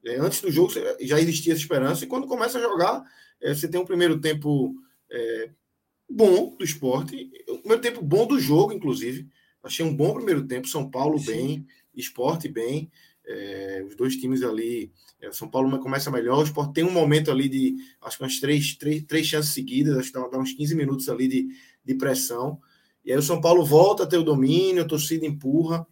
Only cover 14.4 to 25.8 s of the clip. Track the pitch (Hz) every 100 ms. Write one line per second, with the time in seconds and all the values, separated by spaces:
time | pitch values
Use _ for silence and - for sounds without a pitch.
14.4 | 123 110 117 120 - _ _ _ 104 -
15.4 | 110 131 135 135 131 135 147 127 117 135
16.4 | 151 - 143 165 180 175 147 156 156 131
17.4 | 139 131 131 131 - _ 110 - 131 131
18.4 | 143 147 147 - 147 151 151 156 160 151
19.4 | 151 - 131 131 147 131 131 131 127 131
20.4 | 131 - 151 165 139 135 - 120 131 131
21.4 | 131 - - _ 127 131 135 262 - 120
22.4 | 135 156 _ _ _ _ - 131 151 170
23.4 | 165 175 147 151 190 196 180 175 156 139
24.4 | 135 165 190 180 165 151 - 160 156 143
25.4 | 135 151 160 165